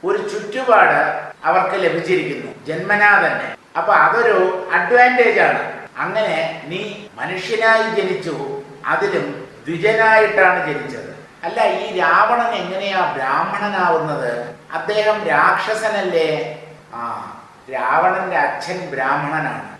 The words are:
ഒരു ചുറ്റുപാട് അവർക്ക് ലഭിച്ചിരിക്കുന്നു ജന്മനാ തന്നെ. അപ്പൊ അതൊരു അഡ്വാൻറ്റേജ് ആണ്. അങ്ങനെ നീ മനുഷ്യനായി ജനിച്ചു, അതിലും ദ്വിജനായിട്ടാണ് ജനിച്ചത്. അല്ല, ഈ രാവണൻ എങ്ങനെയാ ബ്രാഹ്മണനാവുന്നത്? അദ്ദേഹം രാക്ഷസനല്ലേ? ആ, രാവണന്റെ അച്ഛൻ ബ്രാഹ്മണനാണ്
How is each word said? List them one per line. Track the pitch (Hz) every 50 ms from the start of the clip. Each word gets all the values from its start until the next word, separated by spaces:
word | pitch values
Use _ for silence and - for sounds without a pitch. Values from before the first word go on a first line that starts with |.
| -
ഒരു | 185 202
ചുറ്റുപാട് | 196 - - - 208 - - - 254 262 247 226 202 180 - - - - - - - - - - _ -
അവർക്ക് | 160 175 185 185 185 185 190 180
ലഭിച്ചിരിക്കുന്നു | 165 165 170 - - 180 160 147 - 143 - - - - - -
ജന്മനാ | 147 156 165 185 196 208 208 208 208 202
തന്നെ. | 190 - - 202 - - - - - _ - _
അപ്പൊ | 170 170 160 151
അതൊരു | 156 - - - 233 233 233 202 185 185 185 180 - - - 175
അഡ്വാൻറ്റേജ് | 175 180 233 247 240 247 254 254 247 240 - - 196
ആണ്. | 170 151 - - - - - - - - -
അങ്ങനെ | - 151 180 196 220 220 196 160 160 165 160 - - 131
നീ | 143 170 196 208 208 202 202 202 - -
മനുഷ്യനായി | - - 175 185 190 185 226 233 214 220 226 220 220
ജനിച്ചു, | 240 220 - 202 190 185 185 - - 165 147 - 143 135 - - - - - - -
അതിലും | - 156 - 196 196 190 156 - - - - - - - - -
ദ്വിജനായിട്ടാണ് | 147 170 160 175 214 220 220 226 220 220 220 220 202 208 208 190 180 180 180 -
ജനിച്ചത്. | 156 139 123 120 123 123 - - - - - - - - - -
അല്ല, | - 220 226 -
ഈ | - - - - - 180 185
രാവണൻ | 170 160 175 190 214 220 240 240
എങ്ങനെയാ | 233 233 233 196 180 175 190 196 202 196 190 185 175 - -
ബ്രാഹ്മണനാവുന്നത്? | - 131 135 143 - 196 196 196 202 208 208 196 190 180 175 - 165 156 156 143 131 127 120 117 120 120 120 - - - - -
അദ്ദേഹം | 160 165 196 208 214 214 214 214 208 -
രാക്ഷസനല്ലേ? | 165 147 151 156 - - - - 208 220 220 220 214 214 202 190 180 170 165 160 156 156 139 - - - - - - - - - - -
ആ, | 117 117 117 - - - - - - - - - - - - 131
രാവണന്റെ | 127 127 123 143 160 175 185 185 185 185 185 180
അച്ഛൻ | 156 147 - - - - - 175
ബ്രാഹ്മണനാണ് | - - 127 135 131 131 135 143 151 151 147 156 156 147 135 - - 104 101 - -